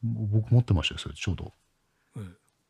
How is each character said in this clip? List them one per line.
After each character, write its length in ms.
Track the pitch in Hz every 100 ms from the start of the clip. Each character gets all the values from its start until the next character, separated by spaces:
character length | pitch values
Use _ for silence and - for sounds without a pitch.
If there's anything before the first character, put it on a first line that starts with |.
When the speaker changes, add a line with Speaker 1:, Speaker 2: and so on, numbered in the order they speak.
Speaker 1:
僕 480 | 113 113 107 110 107
持 100 | 120
っ 40 |
て 100 | 120
ま 80 | 90
し 60 | -
た 60 |
よ、 40 | -
そ 100 | -
れ、 60 |
ち 140 | - -
ょ 40 |
う 40 | 85
ど。 160 | - - _ _ _ _ _ -
Speaker 2:
え 40 |
え。 40 | 95 87 _ _